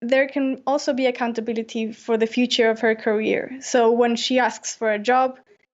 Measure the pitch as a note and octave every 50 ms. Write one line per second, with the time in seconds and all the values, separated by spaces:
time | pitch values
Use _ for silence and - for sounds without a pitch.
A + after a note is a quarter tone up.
0 | - A#3 C4+ C4 C#4 C4+ - C#4+ C4+ C4 C4 - - - C4+ D4 - - C#4 B3
1 | C4 B3 B3 B3+ B3 A#3 A#3 A#3 A3 A#3 A3+ A3+ A3 A3+ - A3+ A3 G#3+ A3 -
2 | - - A#3 A3 A3+ A3 - B3 B3 B3 - - A#3 A3+ A3 A3+ A#3+ A3 A3 A3
3 | - A#3 G#3+ G#3+ A3 G#3 F#3+ - - - B3+ C4 C4 - - B3 A#3 A3+ A#3+ A#3+
4 | A#3+ A#3+ A#3 A3+ - - B3+ B3+ B3 A3 - - - - - - A#3 A3 G#3+ G#3
5 | G#3 A#3+ B3 B3+ C4 C4 C4 - _ _ - _ _ _